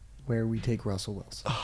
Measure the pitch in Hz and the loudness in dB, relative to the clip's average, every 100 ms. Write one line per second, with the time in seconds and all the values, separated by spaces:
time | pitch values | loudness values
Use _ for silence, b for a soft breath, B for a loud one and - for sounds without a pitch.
0 | - - 135 113 113 113 135 110 107 98 | -18 -10 0 2 4 2 2 2 2 0
1 | - 98 - - - 117 | -2 -4 -6 -6 -2 0